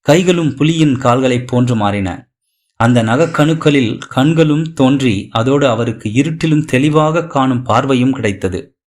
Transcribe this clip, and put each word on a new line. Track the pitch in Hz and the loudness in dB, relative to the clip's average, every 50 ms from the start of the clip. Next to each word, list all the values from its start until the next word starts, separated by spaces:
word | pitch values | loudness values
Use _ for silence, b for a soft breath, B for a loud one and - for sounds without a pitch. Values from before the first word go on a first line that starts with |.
கைகளும் | _ - 147 175 190 175 180 170 165 151 127 | _ 2 2 2 4 2 0 0 0 -2 -2
புலியின் | 123 143 156 170 165 160 151 131 | 0 0 0 2 2 2 2 0
கால்களைப் | 117 - 123 120 131 131 127 123 123 123 | 0 0 0 0 2 2 0 0 -2 -4
போன்று | 123 - 123 127 123 123 | -2 -2 0 0 0 0
மாறின. | 110 104 101 101 104 98 95 85 - - _ _ _ _ _ _ _ _ _ _ | 0 0 -2 -2 -2 -4 -4 -6 -10 -14 _ _ _ _ _ _ _ _ _ _
அந்த | _ 117 117 123 123 113 | _ 0 2 2 2 2
நகக்கணுக்களில் | 110 113 135 165 165 160 - 151 151 160 160 - 156 143 143 127 107 - - - - | 2 2 0 0 -2 0 0 0 2 0 0 2 2 2 2 2 0 -4 -6 -10 -8
கண்களும் | - - 131 151 - 156 165 151 147 151 160 160 160 | -4 0 0 2 4 2 2 2 2 -2 -2 -6 -2
தோன்றி, | - 135 127 139 139 135 127 104 104 - - | 0 0 2 2 2 0 0 0 -2 -4 -4
அதோடு | - 113 113 127 135 143 143 135 | -4 -2 0 0 0 2 2 0
அவருக்கு | 117 110 117 120 113 - - 107 | 0 0 -2 -4 -4 -6 -6 -4
இருட்டிலும் | 104 123 143 165 156 160 - 160 151 151 151 | -2 0 -2 -2 -2 -4 -2 0 0 0 0
தெளிவாக | 156 - 127 135 156 151 156 156 156 156 170 165 | 0 -2 0 0 2 2 2 2 2 0 -2 -4
காணும் | 160 - 143 131 131 127 120 - | -4 -2 -2 0 0 0 -2 -2
பார்வையும் | - 107 117 131 135 135 127 123 131 131 | 0 0 0 2 2 0 2 2 0 -2
கிடைத்தது. | 131 113 107 98 - - 95 95 85 - - _ _ _ | -2 -2 -4 -4 -2 -4 -4 -4 -6 -10 -12 _ _ _